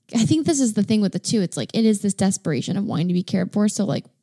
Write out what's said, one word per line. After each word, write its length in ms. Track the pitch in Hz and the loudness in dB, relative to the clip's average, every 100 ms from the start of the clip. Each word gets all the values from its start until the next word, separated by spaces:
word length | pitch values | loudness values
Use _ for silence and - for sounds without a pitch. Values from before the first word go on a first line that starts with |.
| _ | _
I 120 | 240 220 | 0 2
think 200 | 311 302 | 2 2
this 140 | 294 | 2
is 140 | 247 | 0
the 100 | 214 | 0
thing 180 | 202 220 | 0 2
with 120 | 196 | 0
the 60 | 180 | -2
two. 220 | - 233 | -2 -2
It's 140 | 175 - | -2 -4
like, 140 | 113 | -4
it 120 | - 220 | 2 2
is 160 | 208 | 2
this 120 | 208 | 0
desperation 640 | - 190 190 175 131 - 180 | 0 0 0 -2 -2 -2 -4
of 60 | 202 | -2
wanting 220 | - 175 | -2 0
to 40 | |
be 100 | 180 | 0
cared 300 | 180 185 180 | 0 -2 0
for. 160 | 208 208 | 0 0
So, 160 | - 196 | 0 -2
like, 200 | - - _ | -4 -6 _